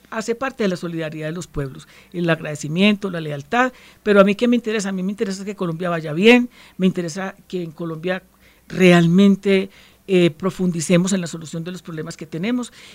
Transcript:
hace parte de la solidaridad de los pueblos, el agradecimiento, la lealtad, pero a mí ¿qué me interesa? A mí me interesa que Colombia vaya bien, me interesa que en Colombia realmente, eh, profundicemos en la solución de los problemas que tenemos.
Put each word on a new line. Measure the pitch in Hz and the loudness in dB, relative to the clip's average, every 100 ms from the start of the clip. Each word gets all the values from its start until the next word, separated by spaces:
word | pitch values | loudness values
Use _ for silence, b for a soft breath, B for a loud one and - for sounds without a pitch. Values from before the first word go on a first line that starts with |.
| _ | _
hace | 226 226 | -8 -6
parte | 233 269 262 | -6 -6 -4
de | 202 | -4
la | 175 | -4
solidaridad | 175 165 156 156 156 | -6 -8 -8 -8 -8
de | |
los | 175 160 | -8 -8
pueblos, | 151 135 151 - b b | -8 -8 -12 -20 b b
el | 175 170 | -4 0
agradecimiento, | 165 160 147 147 165 202 202 196 | 0 -2 -8 -6 2 4 2 -2
la | 170 | -6
lealtad, | 156 143 139 240 254 254 b b | -8 -10 -4 0 0 -2 b b
pero | 214 202 | 4 6
a | |
mí | 196 | 6
¿qué | 202 240 | 4 2
me | 240 | 2
interesa? | 214 220 196 | 0 -4 -4
A | |
mí | 190 | -4
me | 185 | -6
interesa | 202 202 190 | -4 -6 -6
que | 202 202 | -10 -6
Colombia | 180 160 180 | -6 -4 -4
vaya | 165 156 | -4 -4
bien, | 151 214 247 247 b b - | 2 6 6 2 b b -2
me | 185 | 0
interesa | 180 170 180 190 - _ | 0 -6 -8 -10 -12 _
que | 185 | -8
en | 165 | -8
Colombia | 151 170 160 180 185 - _ b b - | -8 -10 -6 -6 -6 -10 _ b b -12
realmente, | 165 185 175 170 180 202 196 202 190 196 b b b - | 4 6 6 6 6 6 4 2 0 -2 b b b 0
eh, | 185 170 | 2 2
profundicemos | 165 185 - 180 170 151 175 180 | 2 -6 -2 -2 -2 2 2 2
en | 190 | -2
la | 170 | -4
solución | 165 165 170 | -10 -10 -10
de | 165 | -10
los | 180 | -12
problemas | - 156 160 - | -12 -10 -10 -12
que | 160 | -12
tenemos. | 160 208 247 233 B B | -6 -4 -4 -6 B B